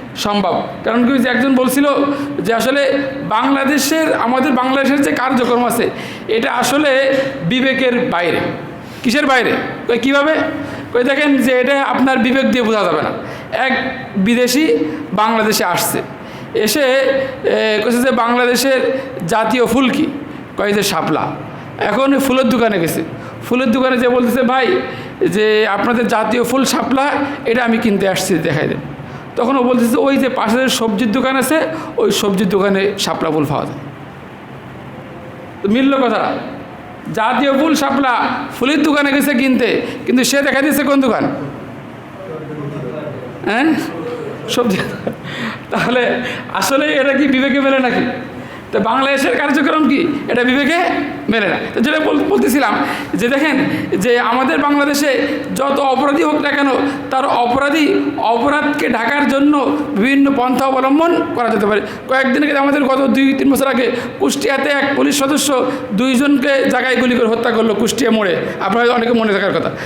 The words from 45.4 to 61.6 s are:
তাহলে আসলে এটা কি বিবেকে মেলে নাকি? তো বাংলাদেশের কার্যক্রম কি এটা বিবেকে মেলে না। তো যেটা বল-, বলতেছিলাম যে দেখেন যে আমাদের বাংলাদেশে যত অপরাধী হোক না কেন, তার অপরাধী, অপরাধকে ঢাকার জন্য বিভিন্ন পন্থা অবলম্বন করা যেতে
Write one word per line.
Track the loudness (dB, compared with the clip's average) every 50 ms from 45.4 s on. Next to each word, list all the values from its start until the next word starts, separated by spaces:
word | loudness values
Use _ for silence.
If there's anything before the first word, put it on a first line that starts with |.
| -8 -8 -10 -12 -10 -6
তাহলে | -4 -2 -2 0 0 0 0 0 -2 -2 -4 -6 -8 -10 -10 -6 -4
আসলে | -4 -2 0 0 2 2
এটা | 2 0 2 2 2
কি | 2 2 2
বিবেকে | 2 2 2 2 2 2 2
মেলে | 2 2 2 2
নাকি? | 2 0 0 0 -2 -2 -4 -6 -10 -12 -12 -12 -14 -14 -14 -16 -12 -4
তো | -2 0
বাংলাদেশের | 0 2 0 2 2 2 0 0 0 0 0
কার্যক্রম | 0 0 0 2 2 2 2 2 2 2 2
কি | 2 2 2 0 -2 -4 -4 -2
এটা | 0 0 2
বিবেকে | 2 2 2 2 2 2 2 0 0 0 -2 -4 -4 -6 -6 -4 -2
মেলে | 0 0 0 0
না। | -2 -2 -4 -4 -2
তো | 0
যেটা | 0 2 2 0
বল-, | 0 2 2 0 2 2
বলতেছিলাম | 2 2 2 2 2 2 2 2 0 0 -2 -2 -4 -6 -6 -6 -4
যে | -2 0 0
দেখেন | 2 2 2 2 2 2 0 0 -2 -4 -2 -2 -2 0
যে | 2 2 2 2
আমাদের | 2 0 0 2 2 2 0 2
বাংলাদেশে | 2 2 2 2 2 2 0 0 2 2 2 0 0 -2 -2 -4 -6 -6 -4
যত | -2 0 0 0 2
অপরাধী | 2 2 2 2 2 2 2 2
হোক | 2 2 2
না | 0 0 0
কেন, | 0 2 2 2 2 0 0 -2 -4 -6 -6 -2
তার | -2 0 0
অপরাধী, | 0 2 2 2 2 2 2 2 2 2 2 2 2 2 2 0 -2 -2 -2
অপরাধকে | 0 0 2 2 2 2 2 2 0 0 0 0 0 0
ঢাকার | 0 0 0 0 0 2 2 2
জন্য | 2 4 4 4 4 4 2 0 0 -2 -4 -2
বিভিন্ন | 0 0 2 4 4 4 4 4 4
পন্থা | 2 2 2 2 2 2
অবলম্বন | 2 2 2 2 4 4 4 4 4 2 0 0 -2 -2
করা | -2 0 0
যেতে | 0 2